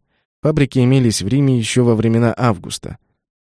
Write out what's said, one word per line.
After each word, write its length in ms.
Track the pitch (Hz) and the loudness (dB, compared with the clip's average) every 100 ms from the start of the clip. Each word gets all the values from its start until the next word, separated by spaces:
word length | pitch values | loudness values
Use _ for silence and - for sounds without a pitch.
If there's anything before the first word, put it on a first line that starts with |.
| _ _ _ _ | _ _ _ _
Фабрики 380 | 147 156 139 131 | -2 0 0 2
имелись 420 | 123 135 120 104 | 2 2 2 0
в 60 | 95 | -2
Риме 280 | 135 139 127 | 0 0 0
еще 280 | 110 123 | -2 0
во 100 | 120 | 2
времена 400 | 110 113 113 117 - | 2 2 2 0 0
Августа. 640 | 123 90 - - - - _ _ _ _ | -2 -2 -8 -12 -12 -16 _ _ _ _